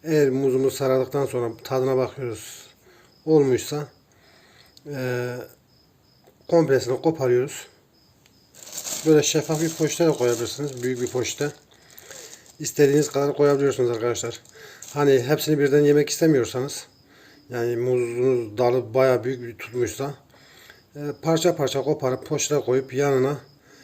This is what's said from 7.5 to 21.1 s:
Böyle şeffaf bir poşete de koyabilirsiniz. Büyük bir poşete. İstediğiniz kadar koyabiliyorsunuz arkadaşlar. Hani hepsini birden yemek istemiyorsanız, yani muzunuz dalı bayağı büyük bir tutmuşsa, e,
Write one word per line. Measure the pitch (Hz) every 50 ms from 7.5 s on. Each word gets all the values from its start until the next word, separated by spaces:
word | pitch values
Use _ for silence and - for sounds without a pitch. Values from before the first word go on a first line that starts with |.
| - - - - _ _ _ _ _ _ _ _ _ _ _ _ _ _ _ _ _ - - - - - - - - - -
Böyle | 156 156 151
şeffaf | 143 - - 156 147 - 160 151
bir | 165 160 160
poşete | - 160 147 - - 170
de | 160
koyabilirsiniz. | 143 - 123 123 120 113 117 104 - - 147 143 131 123
Büyük | 120 127 131 120
bir | 123
poşete. | 113 117 127 117 - - - 147 147 - - _ _ _ _ _ _ - - - - - - - - - - - - - -
İstediğiniz | 156 - - - 147 139 139 151 143 -
kadar | - 139 139 143 135
koyabiliyorsunuz | - 147 143 143 139 139 139 123 - 123 120
arkadaşlar. | 120 110 113 120 113 107 - 117 - - _ - _ - - - - - - - -
Hani | 147 147 143 135 127
hepsini | 120 127 151 147 - 156 156 143
birden | 143 135 139 147
yemek | 147 143 147 147 147 147
istemiyorsanız, | - - 170 160 156 131 113 - - 127 127 - - - - - _ _ _ _ - - - - - _ _ -
yani | 123 120 117 120 120
muzunuz | 117 123 127 127 123 120 117 120 120 127 135 127 120 117 107 101 104
dalı | 123 120 120 131 117 110 110
bayağı | 131 131 131 127 120 113
büyük | 127 135 120
bir | 120 117 113 -
tutmuşsa, | - - 117 123 120 110 - - 135 147 143 - _ _ _ - - - - - - - - - _ _ _
e, | 147 147 147